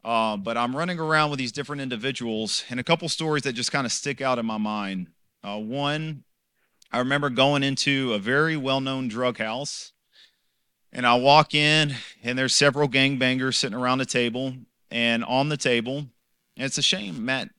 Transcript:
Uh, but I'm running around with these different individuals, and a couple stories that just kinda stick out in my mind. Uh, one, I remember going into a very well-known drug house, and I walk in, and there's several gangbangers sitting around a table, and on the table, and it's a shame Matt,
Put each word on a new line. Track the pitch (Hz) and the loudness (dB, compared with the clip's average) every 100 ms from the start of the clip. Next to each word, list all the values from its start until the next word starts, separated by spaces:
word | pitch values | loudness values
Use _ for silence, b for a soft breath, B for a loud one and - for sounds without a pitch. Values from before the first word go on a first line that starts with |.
Uh, | 117 113 110 104 | 0 2 2 0
but | 104 117 | -2 0
I'm | 120 131 | 0 -2
running | 175 175 | -4 -4
around | 156 156 151 | 2 2 2
with | 143 | 0
these | 123 | -4
different | 139 135 143 | -6 -8 -6
individuals, | 135 120 127 131 117 110 107 - - | -4 -4 -4 -4 -4 -2 -2 -4 -4
and | 127 | -6
a | |
couple | 123 165 165 | 0 0 0
stories | - 160 151 | -4 -2 -2
that | 139 | -2
just | 120 120 | -4 -2
kinda | 143 123 | -2 -2
stick | - 143 131 | -4 -6 -2
out | 135 123 | 0 0
in | |
my | 113 107 | -2 -2
mind. | 107 107 98 95 87 _ _ _ | -2 -2 -4 -6 -8 _ _ _
Uh, | 101 107 | -10 -8
one, | 110 135 143 151 156 143 _ _ _ _ b b _ | -6 -4 -2 -2 -6 -10 _ _ _ _ b b _
I | 120 | -2
remember | 127 143 143 | 0 0 0
going | 123 135 143 | 4 4 4
into | 139 135 147 139 131 | 2 0 0 0 0
a | 104 | -2
very | 101 135 160 156 | 2 2 2 0
well-known | 135 135 135 135 127 | 0 0 -2 -4 -4
drug | 110 123 110 | -2 -2 -2
house, | 110 117 143 - - _ _ b b b b _ _ _ _ | -6 -6 -8 -10 -14 _ _ b b b b _ _ _ _
and | 127 123 | 0 4
I | |
walk | 123 131 147 151 | 6 8 6 6
in, | 151 151 156 147 127 B B | 2 4 4 2 -4 B B
and | 120 127 | -6 -2
there's | 131 | 0
several | - 143 135 147 | 4 4 4 2
gangbangers | 135 135 135 131 127 131 | 4 2 2 0 2 0
sitting | 120 131 113 | -2 -2 -2
around | 127 131 | 0 0
a | |
table, | 127 127 120 120 135 131 - _ _ | 0 0 0 -2 -6 -8 -18 _ _
and | 120 117 117 | -2 0 0
on | - 127 147 | 0 0 0
the | 151 | 0
table, | 135 120 117 139 139 _ _ _ _ - | 2 0 0 -6 -8 _ _ _ _ -8
and | 135 | -6
it's | - | 0
a | |
shame | - 190 101 80 | 0 0 -4 -6
Matt, | 117 131 - | -4 -4 -4